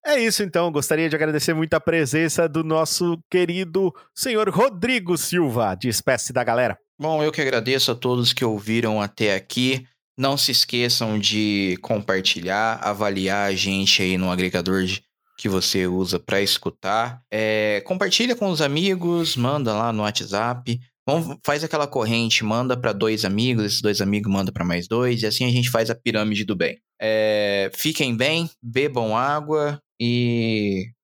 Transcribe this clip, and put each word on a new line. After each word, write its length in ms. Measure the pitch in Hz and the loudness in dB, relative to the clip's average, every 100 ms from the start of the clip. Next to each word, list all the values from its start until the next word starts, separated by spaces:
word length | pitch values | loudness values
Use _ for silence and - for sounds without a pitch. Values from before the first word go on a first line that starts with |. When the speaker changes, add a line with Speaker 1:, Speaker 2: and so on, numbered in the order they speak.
| 294 | 2
Speaker 1:
é 120 | 285 | 2
isso 220 | 226 - | 4 2
então, 280 | 202 170 170 | 0 2 2
gostaria 380 | 147 - 156 160 | 0 0 2 2
de 60 | 151 | 2
agradecer 380 | 156 151 160 | 2 2 0
muito 200 | 160 160 | 0 2
a 60 | 160 | 2
presença 680 | 165 165 139 151 160 165 165 | 2 2 2 2 2 2 0
do 160 | 151 | 0
nosso 560 | 156 160 156 - 175 165 _ | 0 0 2 0 0 -2 _
querido 640 | 185 175 175 180 180 185 - - - | 2 2 0 -2 0 0 -2 -18 -6
senhor 320 | 269 214 208 | -2 0 2
Rodrigo 680 | 175 262 185 233 254 175 156 | 4 2 2 0 0 0 -2
Silva. 580 | - 180 151 120 107 92 | 0 0 2 2 0 0
Despeça-se 560 | 127 107 - 127 - | -2 -2 0 0 0
da 100 | 123 | -2
galera. 340 | 123 120 120 - _ _ | 0 2 0 -2 _ _
Speaker 2:
Bom, 220 | 151 156 | -2 0
eu 100 | 151 | 0
que 100 | 151 | 0
agradeço 500 | 135 123 110 131 131 | 0 0 0 0 0
a 40 | 120 | 0
todos 380 | 123 123 120 | 0 2 0
que 120 | - 123 | 0 0
ouviram 560 | 104 104 113 113 107 | -2 0 0 2 0
até 340 | 101 - 107 95 | -2 0 0 0
aqui. 500 | - - 127 131 127 _ _ - | -2 -2 0 0 -6 _ _ -4
Não 180 | 135 139 | -2 0
se 140 | - | 2
esqueçam 680 | 120 - 120 120 - 113 107 | 2 0 0 0 0 0 0
de 580 | 98 107 104 101 95 90 | 0 0 2 2 0 -2
compartilhar, 1000 | - 107 101 95 92 87 90 98 113 113 | -2 -4 0 0 0 -2 -2 0 0 -2
avaliar 680 | 101 101 104 98 95 101 101 | -4 -2 -2 0 -2 0 0
a 40 | |
gente 480 | 95 98 95 95 - | 0 0 0 2 2
aí 160 | 92 92 | 2 0
no 140 | 92 | 0
agregador 520 | 90 92 92 90 95 | 0 0 0 0 0
de, 200 | 92 95 _ _ _ - | 0 -4 _ _ _ -8
que 100 | 107 | -2
você 380 | 95 - 98 90 | 0 0 0 0
usa 320 | 90 90 92 | 0 -2 -4
pra 240 | - 98 | -2 0
escutar. 800 | 101 - - - 95 107 120 123 _ | 0 -2 -4 -6 -2 -2 -2 -8 _
É, 500 | 107 110 107 107 104 - | -4 -2 0 0 -2 -2
compartilha 500 | 185 196 190 247 240 | -2 0 0 0 0
com 140 | 202 | 0
os 100 | 156 | 0
amigos, 720 | 143 147 196 185 175 170 165 127 | 0 2 0 0 0 0 0 0
manda 360 | 120 147 120 107 | 0 0 0 0
lá 180 | 117 | 0
no 80 | 110 | 0
WhatsApp. 800 | 107 - - 101 117 123 123 120 - _ - | -2 -2 -4 -2 -2 -4 -4 -6 -8 _ -2
Vamos, 320 | 156 160 139 - | -2 -2 -4 -2
faz 180 | 147 | -2
aquela 220 | 160 151 147 | -2 -2 -2
corrente, 580 | 139 110 117 113 - | -2 0 0 2 0
manda 320 | 110 113 127 123 | 0 0 0 0
pra 160 | 120 | -2
dois 300 | 101 110 110 | 0 0 0
amigos, 400 | 98 101 127 117 104 | 0 2 2 2 0
esses 160 | - | 0
dois 200 | 104 101 | 0 0
amigos 300 | 98 104 101 | 0 0 0
mandam 200 | 98 95 | 0 -2
pra 140 | - 87 | -2 -2
mais 220 | 87 87 | -2 -2
dois, 340 | 113 127 123 | 0 0 0
e 60 | 107 | -2
assim 180 | - 127 | 0 2
a 40 | |
gente 180 | 123 120 | 2 2
faz 200 | 113 113 | 0 0
a 40 | 113 | -2
pirâmide 480 | 117 107 107 104 | -2 0 0 -2
do 120 | 104 95 | -4 -2
bem. 240 | - - _ _ | -2 -4 _ _
É, 680 | 110 110 107 107 101 101 98 - | -2 0 2 2 0 0 -2 -2
fiquem 420 | - 110 135 113 | -4 -2 -2 2
bem, 320 | 135 165 165 _ | 2 0 -4 _
bebam 540 | 120 127 143 123 113 110 | -4 0 0 0 0 0
água 640 | 135 151 151 156 147 143 _ _ | 0 -2 -2 0 0 -4 _ _
e 840 | 120 120 120 117 113 110 104 98 107 - | -2 0 0 0 0 0 0 -2 -6 -14